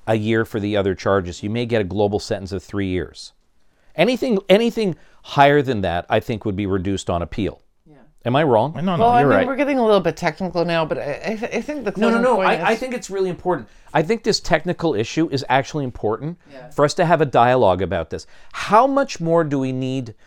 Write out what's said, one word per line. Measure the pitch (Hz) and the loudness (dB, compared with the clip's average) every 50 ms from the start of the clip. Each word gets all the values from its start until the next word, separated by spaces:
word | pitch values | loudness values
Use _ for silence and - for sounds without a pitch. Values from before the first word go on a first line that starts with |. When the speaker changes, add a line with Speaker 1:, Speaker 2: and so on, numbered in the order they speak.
| - | -4
Speaker 1:
a | 113 113 | -2 -2
year | 110 107 110 110 110 113 | 0 0 0 0 0 0
for | - - 110 | -2 -4 -4
the | 98 104 107 | -2 -2 0
other | 101 95 98 92 | 0 0 0 0
charges. | - - 107 98 98 90 87 85 - | 0 0 2 2 2 0 -2 -8 -8
You | - 104 | -6 -6
may | 110 120 123 | -4 -4 -4
get | 117 120 110 | -2 0 -2
a | 101 | -2
global | 87 95 107 104 101 104 101 | -2 0 0 0 0 0 -2
sentence | - - 107 95 95 87 | -4 -4 -6 -6 -6 -8
of | 98 90 | -8 -8
three | - - - 101 98 92 | -8 -8 -6 -4 -2 -2
years. | 90 90 73 - - - - - _ _ _ _ _ _ _ _ _ _ _ _ - | -2 -4 -4 -6 -12 -18 -20 -20 _ _ _ _ _ _ _ _ _ _ _ _ -2
Anything, | - 175 240 262 220 277 262 214 190 - - | 0 2 2 2 0 0 0 -2 0 2 4
anything | 190 214 233 233 - 233 220 185 151 - - - _ - | 4 4 4 2 0 0 -2 -2 -4 -6 -10 -20 _ -20
higher | - - - 143 139 143 143 147 | -14 -2 4 6 6 8 6 4
than | 131 131 123 104 | 2 0 -2 -2
that, | 92 85 85 87 - - | -2 -2 -2 -2 -2 0
I | - 110 | -2 -2
think, | - - 120 101 - | 0 -2 -6 -6 -4
would | 110 95 | -6 -4
be | 95 104 | -4 -2
reduced | 92 98 98 87 98 98 92 - - | -2 -2 -2 -2 -2 -4 -4 -4 -4
on | 90 85 | -4 -4
appeal. | 85 - - - 98 80 - - _ _ _ _ _ - | -4 -6 -6 -4 -4 -4 -6 -8 _ _ _ _ _ -20
Speaker 2:
Yeah. | - - - _ _ _ - | -20 -20 -20 _ _ _ -4
Speaker 1:
Am | 117 127 | -2 0
I | 143 | 2
wrong? | 165 143 117 107 120 151 170 | 2 4 4 4 2 0 -4
Speaker 3:
No, | - | -4
no, | 170 196 175 156 | -4 -2 0 2
Speaker 2:
Well, | 226 240 | 4 4
I | 240 240 | 4 4
Speaker 3:
you're | - - | 4 4
Speaker 2:
mean, | - - | 4 4
Speaker 3:
right. | - | 2
Speaker 2:
we're | 262 269 | 0 0
getting | 240 294 269 285 262 | -2 0 0 0 2
a | 233 | 4
little | 220 208 196 | 4 4 4
bit | 165 170 151 | 2 0 -4
technical | - 175 165 151 - 190 175 175 175 170 | -2 -4 -4 -4 -4 -6 -4 -2 -2 -2
now, | 170 170 165 160 | 0 0 -2 -2
but | 143 - 131 | -2 -4 -6
I, | 113 143 135 - - | -6 -6 -8 -6 -6
I, | 175 220 | -6 -6
th-, | 208 233 - - | -6 -6 -6 -6
I | 240 | -6
think | - - 302 285 214 | -6 -6 -8 -6 -6
the | 202 190 185 | -6 -2 0
Speaker 1:
No, | 226 233 | 2 2
no, | 226 233 | 2 2
Speaker 2:
closing | |
Speaker 1:
no. | 240 254 233 | 2 2 2
Speaker 2:
point | 190 190 175 | 2 2 0
Speaker 1:
I, | 220 160 175 202 | 0 0 0 0
I | |
Speaker 2:
is | 226 220 | -2 -2
Speaker 1:
think | 262 262 240 | -4 -6 -8
it's | 240 - - | -8 -8 -6
really | 190 196 190 185 | -4 -2 -2 -2
important. | 165 - - 180 175 131 104 - - - - - - | -4 -4 -4 -4 -4 -4 -6 -12 -20 -20 -10 -4 -2
I | 156 | 0
think | 160 165 233 220 - | 0 0 -2 -2 0
this | 226 185 - | -2 -2 -2
technical | - - 175 156 - 175 170 - 170 160 123 | 0 0 0 0 0 -2 -4 -2 -2 -2 0
issue | 101 113 - - 151 165 - | 0 -2 -2 -2 -2 -2 0
is | 143 127 - - | -2 -4 -2 0
actually | 127 139 127 - - 151 139 | 0 0 0 -2 -6 -6 -6
important | 123 - - - 107 110 110 131 160 180 - _ - | -6 -8 -4 -4 -4 -4 -4 -6 -10 -12 -12 _ -20
Speaker 2:
Yeah. | - 131 - - | -20 -20 -20 -8
Speaker 1:
for | - - 143 | -2 0 0
us | 143 - | 2 2
to | - 175 | 2 2
have | 160 175 151 | 2 4 2
a | 156 | 2
dialogue | 131 - 127 117 123 127 131 113 95 90 90 | 2 4 4 4 6 4 4 4 4 4 2
about | 95 82 95 85 80 - | 0 -2 -4 -4 -6 -6
this. | 92 85 - - - - - - | -8 -12 -12 -14 -20 -20 -20 -16
How | - - - - 196 226 254 | -12 -10 -2 2 4 4 4
much | 277 269 277 277 269 - - | 4 2 0 -2 -2 -4 -6
more | 165 165 165 170 165 | -2 0 2 2 2
do | 143 143 135 | 0 0 -2
we | 131 131 | -2 -2
need | 131 131 131 127 131 135 123 113 104 _ - | -4 -4 -4 -4 -4 -6 -8 -10 -14 _ -20